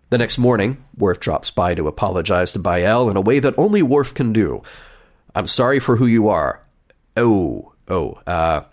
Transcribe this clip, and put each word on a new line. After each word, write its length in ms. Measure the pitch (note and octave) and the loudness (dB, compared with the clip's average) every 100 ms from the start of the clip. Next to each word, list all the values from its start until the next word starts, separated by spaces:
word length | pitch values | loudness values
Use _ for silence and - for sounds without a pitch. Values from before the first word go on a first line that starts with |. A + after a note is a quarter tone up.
| - | -4
The 80 | A#2+ | -2
next 200 | A#2 - | 0 2
morning, 400 | B2 A2+ G#2 C3+ - - | 2 2 0 -4 -12 -2
Worf 240 | G2 F2 | -2 0
drops 300 | - D2+ - | -2 -4 -4
by 240 | - F2+ | -2 -2
to 140 | E2+ D2+ | 0 -4
apologize 640 | - G2 F#2 D#2+ F2+ F2+ | -2 -4 -2 0 0 0
to 60 | G2+ | -4
Bael 520 | F2 F2 F#2 A#2 A#2+ | -2 0 0 2 0
in 60 | F#2+ | 0
a 60 | |
way 160 | G2+ C#3 | 2 2
that 180 | C3+ - | 0 0
only 240 | G3+ G#3 | 2 2
Worf 320 | C3+ C#3+ C#3 | 2 2 0
can 180 | - A#2 | -2 0
do. 300 | A2 E2+ A1 - - - - _ _ _ | 2 0 -2 -12 -20 -20 -20 _ _ _
"I'm 120 | - F#2 | -6 -2
sorry 340 | - B2 C#3 | 0 0 0
for 160 | B2+ A#2 | 0 2
who 100 | B2 | 4
you 220 | A2+ G#2+ | 4 2
are." 320 | E2+ C#2 - _ _ _ _ _ A#2 | 0 -2 -6 _ _ _ _ _ -2
"Oh, 560 | A#2 G2+ D#2 A1 - _ - | 2 2 0 -6 -14 _ -6
oh, 300 | F#2 C#2+ - - | -4 -4 -8 -6
uh, 360 | F2 E2 D2+ - | -2 0 -2 -6